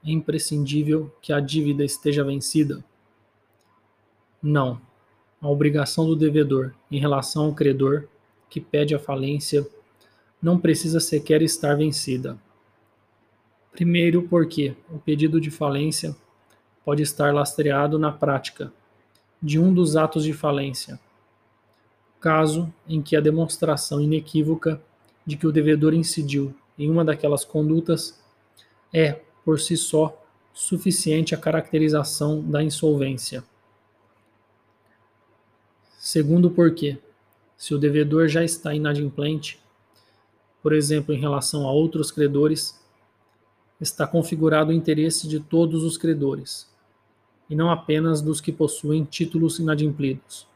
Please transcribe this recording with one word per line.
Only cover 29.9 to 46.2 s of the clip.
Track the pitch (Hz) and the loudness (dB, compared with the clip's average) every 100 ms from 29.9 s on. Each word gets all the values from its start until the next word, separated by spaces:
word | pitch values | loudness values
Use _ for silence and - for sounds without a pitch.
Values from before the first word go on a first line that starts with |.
| 156 156 - _ _ _ | 0 0 -4 _ _ _
suficiente | - - 175 196 - 160 156 160 | -10 -4 -2 0 -2 0 0 0
à | 156 | -2
caracterização | - 156 - 156 156 151 147 - 147 156 | 0 -2 0 0 2 2 -2 -4 -2 -2
da | 160 151 | -2 -2
insolvência. | 156 143 156 147 135 131 - 127 - _ _ _ _ _ _ _ _ _ _ _ _ _ _ _ _ _ _ _ _ _ _ _ _ _ | -2 0 0 0 -2 -4 -8 -12 -14 _ _ _ _ _ _ _ _ _ _ _ _ _ _ _ _ _ _ _ _ _ _ _ _ _
Segundo, | - 160 147 170 175 | -4 -2 2 4 4
porque, | 175 170 165 143 139 _ _ _ _ _ _ | 6 4 2 -4 -6 _ _ _ _ _ _
se | - | -6
o | 147 | 0
devedor | 147 147 147 156 165 | 2 4 4 4 4
já | 160 | 2
está | 165 - 160 151 | 0 -2 -4 -2
inadimplente, | 151 143 143 139 147 156 151 - _ _ _ _ _ _ _ _ _ _ | -2 -2 -4 -4 -4 -4 -8 -16 _ _ _ _ _ _ _ _ _ _
por | 156 | 0
exemplo, | 156 147 151 147 143 | 0 2 -2 -2 -2
em | |
relação | 147 139 - 151 139 | -2 -2 -2 -4 0
a | |
outros | 139 160 160 151 | 2 2 0 -4
credores, | - 147 139 151 156 - - _ _ _ _ _ _ _ _ _ _ | 0 2 4 2 2 -4 -12 _ _ _ _ _ _ _ _ _ _
está | 160 - 147 | -10 -4 -2
configurado | 170 160 160 160 151 156 | 0 -2 0 2 2 2
o | 165 | 0
interesse | 165 151 156 156 156 | 2 0 0 -2 -4
de | 151 | -6
todos | 151 165 170 160 | 0 2 2 0
os | 160 160 | -2 -2
credores, | 165 151 | -2 0